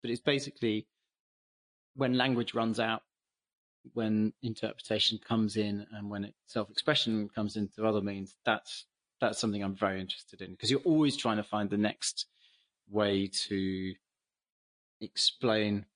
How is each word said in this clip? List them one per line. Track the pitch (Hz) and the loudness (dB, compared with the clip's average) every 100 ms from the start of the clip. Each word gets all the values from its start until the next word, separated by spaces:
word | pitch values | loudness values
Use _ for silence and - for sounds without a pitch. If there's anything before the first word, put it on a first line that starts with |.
But | 120 | -2
it's | 117 | -2
basically | - 143 135 - 117 107 - _ _ _ _ _ _ _ _ _ _ 131 | 2 0 -2 -2 0 0 -4 _ _ _ _ _ _ _ _ _ _ -2
when | 131 127 | 2 4
language | 127 120 113 | 4 2 0
runs | 117 113 110 | 0 0 2
out, | 113 113 _ _ _ _ _ _ _ _ - | 0 -2 _ _ _ _ _ _ _ _ -8
when | - 110 107 107 - | -2 0 2 2 -2
interpretation | 117 110 110 110 - 110 - 110 - | -8 -4 -6 -6 -4 0 0 -2 -2
comes | 113 107 107 | 2 2 2
in, | 104 101 104 | 0 -2 -6
and | 107 104 | -10 -8
when | 101 | -6
it, | 101 - _ | -8 -12 _
self-expression | 117 104 - - 147 - 110 104 | -4 -4 -2 0 0 2 0 -2
comes | - 104 107 | -4 -4 -2
into | 101 - 110 | -4 0 0
other | 107 | 2
means, | 101 98 95 _ | -2 -6 -10 _
that's, | - 107 - - - _ _ _ | 0 0 -2 -14 -14 _ _ _
that's | 120 104 | -2 0
something | 110 101 | -2 0
I'm | 98 | -4
very | 98 101 95 | 0 0 0
interested | 95 - - - | -6 -10 -12 -14
in, | 95 | -14
'cause | 92 107 | -6 0
you're | 135 | 2
always | 180 156 147 - | 4 4 4 2
trying | 120 107 | 0 0
to | |
find | 104 107 101 | 0 -2 0
the | 101 | 2
next | 104 - - - - _ _ _ _ _ _ | 0 0 -6 -6 -10 _ _ _ _ _ _
way | 101 101 98 98 - - | 0 2 2 0 -4 -4
to | 98 95 95 95 92 _ _ _ _ _ _ _ _ _ _ | -2 -2 -2 -6 -10 _ _ _ _ _ _ _ _ _ _
explain | 107 - - - 123 110 104 101 101 | -10 0 0 2 2 4 4 0 -4